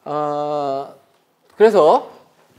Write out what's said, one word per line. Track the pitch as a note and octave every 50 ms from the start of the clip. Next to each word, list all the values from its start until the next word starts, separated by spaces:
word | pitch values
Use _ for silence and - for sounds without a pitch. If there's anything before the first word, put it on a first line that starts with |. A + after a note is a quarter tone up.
| _
어, | D3 D3 D3+ D3+ D3 D3 D3 D3 D3 D3 D3 C#3+ C#3 C3+ C3+ C#3 C3+ - _ _ _ _ _ _ _ _ _ _ _ _
그래서 | _ G3+ A3+ G#3 G3 D#3 D#3 F#3+ C#4 - - - - _ _ _ _ _ _ _